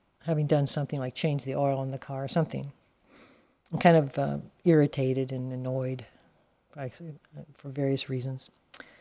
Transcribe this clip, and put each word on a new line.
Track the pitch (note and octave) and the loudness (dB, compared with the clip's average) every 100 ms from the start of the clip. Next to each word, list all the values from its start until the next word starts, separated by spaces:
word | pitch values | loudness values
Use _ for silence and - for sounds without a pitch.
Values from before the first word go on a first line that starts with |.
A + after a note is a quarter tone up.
| _ _ | _ _
having | E3+ D3+ D3 | -2 0 2
done | D3 C#3 | 2 2
something | D3+ C#3+ C#3+ | -2 -4 -4
like | C3 | -6
change | - D#3+ C#3+ | -2 -2 -2
the | C3+ | -2
oil | C#3 C#3 C3+ | 0 0 0
in | C3+ | -4
the | C3+ | -8
car | - C3+ | -8 -6
or | C3+ | -2
something. | E3+ D3+ C3+ C#3+ - _ _ _ - - _ _ _ - | 0 0 -2 -10 -14 _ _ _ -20 -20 _ _ _ -8
I'm | D#3+ | 4
kind | F3 E3 | 8 8
of, | C#3 - | 6 0
uh, | C#3+ C#3+ - _ | -2 -4 -8 _
irritated | F3 D#3 C#3+ - C3 C3 C3 | 4 6 6 2 0 0 -2
and | B2+ B2+ | -4 -6
annoyed | B2+ B2+ C3 B2+ B2+ A2+ _ _ _ _ _ _ | -6 -4 -2 -4 -6 -10 _ _ _ _ _ _
by, | D3 C3 - E3 C#3+ _ D3 C#3+ | -12 -12 -10 -14 -16 _ -18 -18
for | C#3 C#3+ | -16 -10
various | C3+ C3+ C3+ - | -2 0 0 -2
reasons. | B2+ C3 C3 - _ _ - - - | -4 -4 -8 -12 _ _ -20 -20 -20